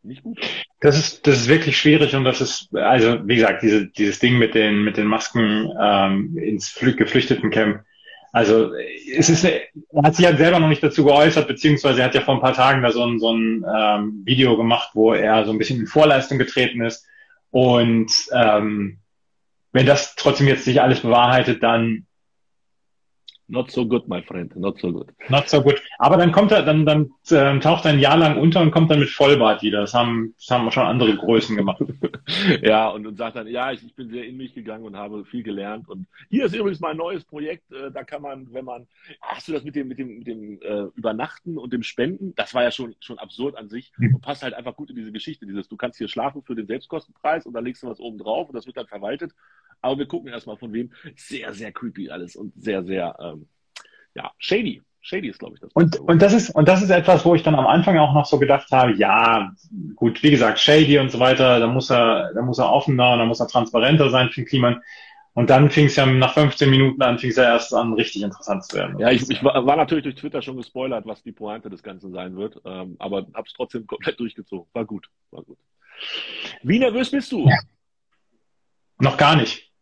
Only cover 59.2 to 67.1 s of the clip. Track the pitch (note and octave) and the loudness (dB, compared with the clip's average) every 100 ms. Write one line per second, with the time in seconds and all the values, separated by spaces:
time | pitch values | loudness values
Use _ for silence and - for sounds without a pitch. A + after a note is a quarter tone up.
59.2 | A2+ A2+ F#2+ F#2+ _ - D#2 - A#2 - | 2 2 -2 -12 _ -16 -16 -2 -2 2
60.2 | D3 C#3 A2+ - - D3+ D3 C#3+ C3 A#2 | 2 4 2 2 4 6 6 4 2 2
61.2 | B2+ C3 B2+ A#2+ A#2 B2+ B2 B2 A2+ G2+ | 2 4 4 4 2 0 0 2 2 0
62.2 | - F#2 B2 A2+ G#2 C3+ - B2+ B2 A#2 | -2 -6 -4 -2 -2 -2 -2 0 2 2
63.2 | A2+ A2+ A#2 B2 A2+ A#2 B2 D#3 C3+ B2+ | 0 -2 -2 -2 0 0 2 2 2 2
64.2 | B2+ - A#2 C3+ B2 A#2+ - - - - | -2 -4 -6 0 0 -2 -10 -20 -20 -20
65.2 | _ - A#2 C3 C#3+ D3 C#3+ C#3+ C3 C3 | _ -2 4 6 6 4 2 2 2 2
66.2 | C3 D3+ D3 - C#3 C3+ C3+ C3 B2+ | 2 2 0 2 2 4 2 2 -2